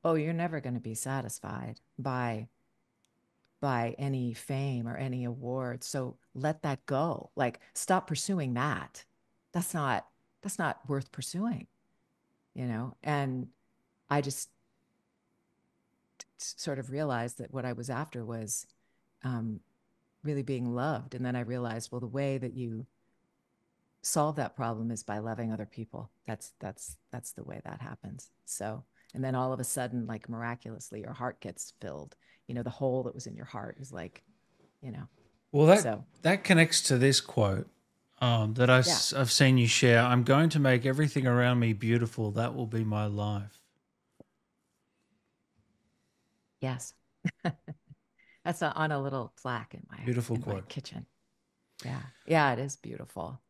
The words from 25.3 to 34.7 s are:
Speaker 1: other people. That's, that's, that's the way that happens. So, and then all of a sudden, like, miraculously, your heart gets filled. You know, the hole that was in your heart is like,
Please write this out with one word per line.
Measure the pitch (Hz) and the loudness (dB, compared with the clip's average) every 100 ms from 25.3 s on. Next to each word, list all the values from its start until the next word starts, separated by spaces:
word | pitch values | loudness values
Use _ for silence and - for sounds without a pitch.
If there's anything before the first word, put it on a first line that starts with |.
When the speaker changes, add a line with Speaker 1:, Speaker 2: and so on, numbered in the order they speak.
| 110 113 | -6 -4
Speaker 1:
other | 110 107 | -6 -8
people. | - 110 - 113 _ - | -10 -12 -12 -14 _ -12
That's, | 110 - _ | -12 -12 _
that's, | 101 - - - _ | -12 -12 -16 -18 _
that's | 123 - | -14 -14
the | - | -14
way | - - | -14 -12
that | - - | -12 -12
happens. | - - - 131 - _ | -12 -14 -14 -16 -18 _
So, | - - 104 117 - _ _ | -14 -8 -8 -8 -14 _ _
and | 123 | -8
then | 131 | -4
all | 127 131 | -2 -2
of | 131 | -4
a | |
sudden, | 127 - 123 123 113 | -4 -4 -4 -6 -6
like, | 110 - | -8 -8
miraculously, | 113 117 120 - 113 - 107 | -8 -6 -8 -10 -14 -12 -12
your | 104 | -12
heart | - 123 - | -6 -8 -8
gets | 98 87 - _ | -14 -12 -16 _
filled. | 95 71 73 _ _ _ - | -12 -10 -12 _ _ _ -10
You | |
know, | 120 | -8
the | 117 | -8
hole | - 135 131 | -2 0 0
that | 123 | -4
was | - 113 | -8 -14
in | 107 | -12
your | |
heart | 113 110 113 - | -12 -10 -10 -12
is | 135 | -14
like, | 87 85 - _ _ _ _ _ | -12 -12 -14 _ _ _ _ _